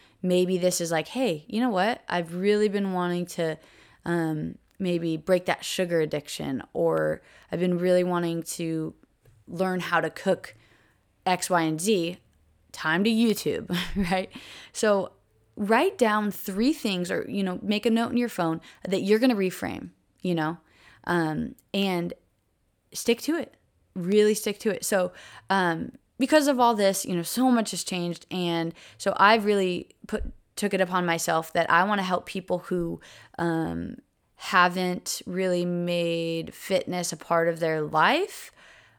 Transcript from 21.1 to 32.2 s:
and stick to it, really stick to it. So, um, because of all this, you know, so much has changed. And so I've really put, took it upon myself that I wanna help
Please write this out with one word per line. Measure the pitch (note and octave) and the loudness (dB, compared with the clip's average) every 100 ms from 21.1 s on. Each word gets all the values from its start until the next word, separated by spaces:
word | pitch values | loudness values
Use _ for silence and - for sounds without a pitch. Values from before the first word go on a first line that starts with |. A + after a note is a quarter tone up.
| F3 D#3+ D#3 D#3 - _ | 0 0 -2 -6 -10 _
and | G3+ G3 F3 F3 - _ _ _ _ _ _ _ | -2 0 0 -4 -8 _ _ _ _ _ _ _
stick | - - A#3 | -6 -2 -2
to | - E4 | 0 -4
it, | - _ _ _ _ F#3 | -4 _ _ _ _ -8
really | F3 G#3 G#3 | 2 4 4
stick | G#3 G#3+ G3+ | 2 -2 -2
to | A3 | -4
it. | F#3 | -2
So, | - G3 F3+ - - - - | 0 0 0 -4 -20 -20 -2
um, | G3 F3+ E3 - - _ - | 2 2 0 -6 -12 _ -4
because | C4 D#4 C#4+ | 4 4 4
of | B3 | 4
all | A#3+ G#3+ | 4 4
this, | G3 G3 - | 2 2 -2
you | F3+ | -4
know, | |
so | E3 A#3 B3+ | -2 0 2
much | A#3 G#3+ | 2 0
has | F3+ - | -6 -6
changed. | F3+ F3 E3 - | -4 -4 -6 -8
And | F#3 F3 E3+ E3 - - - | -4 -2 0 -2 -6 -18 -6
so | G3+ F#3+ | -4 4
I've | G3 A3+ G#3 | 6 6 4
really | G3+ F#3 F3 - _ - | 2 0 -2 -8 _ -10
put, | - - - _ - | -8 -8 -12 _ -6
took | G#3 | -2
it | F#3+ | 0
upon | F3+ F3+ F3 | 0 0 0
myself | E3 - D#3+ D#3+ | 0 0 0 0
that | F3 E3 | -2 4
I | E3 G3 | 4 4
wanna | G3+ | 0
help | F#3 F3+ | 0 -2